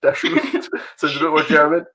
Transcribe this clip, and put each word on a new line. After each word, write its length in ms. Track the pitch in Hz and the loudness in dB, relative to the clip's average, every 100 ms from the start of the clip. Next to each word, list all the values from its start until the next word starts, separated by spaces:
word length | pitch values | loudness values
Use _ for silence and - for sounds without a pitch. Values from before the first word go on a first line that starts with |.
Dachshund. 400 | - - - 320 | 0 0 0 -2
<laughs> 280 | 277 330 - - - - | -2 -6 -6 -12 -12 -6
Sounds 180 | 151 139 | -4 -2
a 40 | |
bit 100 | 160 | 0
more 140 | 156 | 0
German. 420 | 151 151 147 170 170 | 2 4 4 2 -4